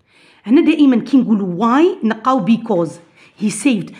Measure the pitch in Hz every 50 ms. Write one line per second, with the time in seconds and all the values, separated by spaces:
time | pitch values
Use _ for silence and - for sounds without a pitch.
0 | _ _ _ _ _ _ _ _ - 202 240 311 330 302 330 311 294 269 254 220
1 | - - - - 233 180 220 196 196 185 175 170 233 226 240 285 330 370 381 -
2 | - 220 220 220 - 254 262 262 175 190 226 - - - 214 170 170 165 - -
3 | - _ _ _ _ _ _ - - 208 - - - 285 240 196 160 - -